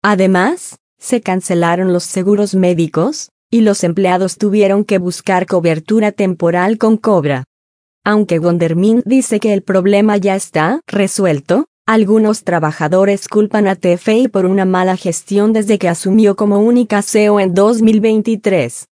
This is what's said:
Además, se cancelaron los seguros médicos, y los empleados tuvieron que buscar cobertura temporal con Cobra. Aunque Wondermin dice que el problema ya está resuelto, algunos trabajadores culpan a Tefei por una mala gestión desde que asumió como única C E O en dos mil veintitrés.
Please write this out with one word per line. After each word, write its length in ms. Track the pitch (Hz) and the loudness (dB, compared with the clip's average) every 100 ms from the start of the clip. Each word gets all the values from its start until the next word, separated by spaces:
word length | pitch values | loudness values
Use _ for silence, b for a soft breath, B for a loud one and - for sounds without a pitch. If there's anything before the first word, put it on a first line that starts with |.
Además, 760 | 202 202 190 185 202 359 - - _ _ | 0 2 2 2 0 -4 -10 -20 _ _
se 200 | - 247 | -6 -4
cancelaron 720 | 226 190 - 175 170 175 185 | -2 -6 -2 -2 0 0 0
los 100 | 175 | -2
seguros 540 | - 190 185 202 202 190 | -4 -4 0 0 0 0
médicos, 760 | 180 170 160 - 208 302 - _ _ | 0 0 -2 -2 -2 -4 -12 _ _
y 80 | 233 | 2
los 240 | 214 202 | 2 2
empleados 520 | 175 170 190 180 190 - | -2 0 0 0 -2 -2
tuvieron 480 | 208 208 196 196 | -2 2 2 0
que 140 | 208 190 | 0 -2
buscar 480 | 180 - - 180 180 | -2 -6 -2 -2 0
cobertura 640 | 185 165 160 156 220 208 | -2 0 -2 -2 0 0
temporal 680 | 202 196 175 170 175 185 220 | -2 -4 0 -2 0 -2 0
con 200 | 220 220 | 0 0
Cobra. 480 | 226 190 147 131 135 _ _ _ _ _ | 2 0 0 -4 -8 _ _ _ _ _
Aunque 360 | 208 214 202 165 | -2 0 0 0
Wondermin 640 | 170 175 165 165 202 233 | 0 0 0 0 2 2
dice 340 | 220 262 247 208 | 2 0 0 -2
que 140 | 220 | 0
el 100 | 196 | -2
problema 540 | - 190 185 202 214 208 | 0 0 2 2 2 0
ya 180 | 196 | -2
está 460 | 190 - 160 160 285 - | -4 -4 -2 -2 -2 -4
resuelto, 760 | 202 190 - 185 147 - 190 311 _ - | -4 -2 -2 -2 -2 0 -2 -2 _ -2
algunos 560 | 220 196 220 214 214 | 0 2 2 2 -2
trabajadores 880 | - 170 151 - 151 185 196 196 - | -2 -2 -2 -4 0 2 2 0 -2
culpan 400 | 208 214 214 202 | -2 0 0 0
a 80 | 190 | 0
Tefei 500 | 180 175 - 220 254 | -2 0 0 0 0
por 180 | 202 | 0
una 200 | 185 196 | 0 0
mala 320 | 185 185 185 185 | 0 0 0 -2
gestión 560 | 185 165 - 202 208 | -4 -8 -4 0 2
desde 260 | 220 208 208 | 0 0 0
que 100 | 180 | 0
asumió 460 | 170 196 214 208 | -2 0 2 2
como 240 | 196 208 202 | 2 0 2
única 420 | 220 240 226 202 | 2 2 0 -2
C 240 | 202 214 | 0 0
E 60 | 208 | 2
O 80 | 208 | 2
en 160 | 190 | 2
dos 260 | 180 208 233 | 2 2 4
mil 200 | 220 214 | 2 2
veintitrés. 880 | 220 220 208 214 208 185 120 - - | 2 0 0 -2 0 0 -2 -8 -20